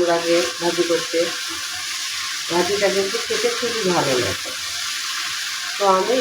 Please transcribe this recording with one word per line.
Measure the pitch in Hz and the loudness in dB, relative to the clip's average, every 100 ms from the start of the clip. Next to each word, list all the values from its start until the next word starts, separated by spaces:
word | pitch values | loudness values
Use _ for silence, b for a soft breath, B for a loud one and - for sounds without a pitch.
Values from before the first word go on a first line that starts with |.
| 170 | 4
লাগে | 170 170 170 170 - | 4 4 4 2 0
ভাজি | 170 170 170 | 0 2 2
করতে। | 160 - 165 175 - - - - - - - - - - - - | 0 0 0 0 -2 -6 -6 -6 -6 -6 -6 -6 -6 -6 -6 0
ভাজিটা | 175 185 202 196 190 | 0 2 2 2 2
কিন্তু | 196 233 - | 0 -2 -2
খেতে | 214 233 - | 0 0 0
খুবই | 240 220 190 | -2 0 2
ভালো | 165 139 127 | 2 2 2
লাগে। | 98 92 - - - - - - - - - - - - - - | 0 -2 -6 -6 -6 -4 -4 -4 -4 -4 -4 -6 -6 -6 -6 0
তো | 202 190 | 4 4
আমি | 196 254 | 4 2